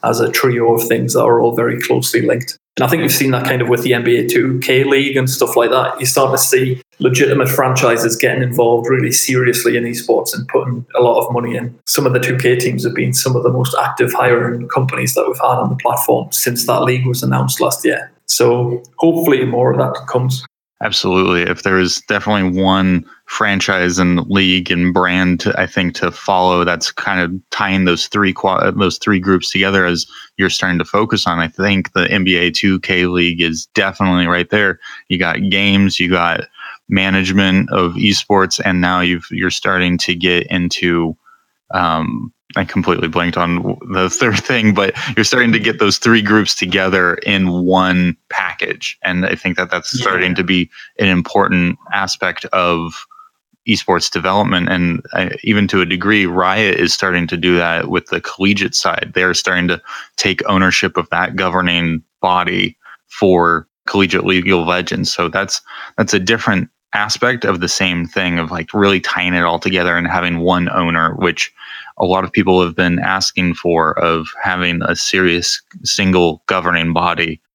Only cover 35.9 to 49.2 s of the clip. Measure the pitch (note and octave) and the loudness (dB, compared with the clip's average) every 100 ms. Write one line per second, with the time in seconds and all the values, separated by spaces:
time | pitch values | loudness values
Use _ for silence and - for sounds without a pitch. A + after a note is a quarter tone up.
35.9 | - F2+ F2+ E2+ E2 - - - - _ | 2 0 2 0 -2 -6 -14 -18 -18 _
36.9 | G2+ F#2+ F#2+ F#2 F#2+ F#2+ F#2 - F#2+ F2+ | -2 0 0 0 2 4 2 2 0 0
37.9 | F2 G#2 F#2+ - G2+ F#2 - G2 F2+ F2+ | 0 0 0 0 0 2 -2 -2 0 0
38.9 | F2+ F2+ F2 - - F#2 - F#2+ F#2 F2+ | 0 0 -2 -6 -4 -4 -2 -2 0 0
39.9 | F2 - F2 F2+ F2 - F2+ F2 - F2 | 0 -2 0 2 0 0 -2 -2 -2 0
40.9 | E2+ E2 D#2+ _ _ _ _ _ F#2 F2 | 0 0 -4 _ _ _ _ _ -4 0
41.9 | D#2+ D#2 A1+ - _ _ - F2+ - F2+ | 0 -2 -6 -10 _ _ -6 -4 -2 0
42.9 | F2 E2 D#2+ F2 E2+ F2 F2 D#2+ - - | 0 0 -2 -2 -2 -2 -2 -4 -8 -6
43.9 | F#2+ F#2 - B2 G2 - B2+ A2 G2+ G2 | -2 -2 0 0 0 0 2 2 2 0
44.9 | - - A#2+ G#2+ B2+ A#2+ A2+ A2 A2 G#2+ | -2 -4 -2 0 2 2 2 0 2 0
45.9 | - A#2+ A2+ G#2 A2 G2 - F#2+ F#2+ F#2+ | 2 4 4 4 2 2 -2 -2 0 2
46.9 | F#2 F2 E2+ - G2 F#2 F2+ F2+ F#2 F#2 | 2 2 0 0 2 2 2 2 2 4
47.9 | F2+ F2+ E2 _ - F#2 E2+ - - - | 2 2 -2 _ -6 -6 -4 -6 -4 -8
48.9 | - F#2+ F2+ | -6 -4 -2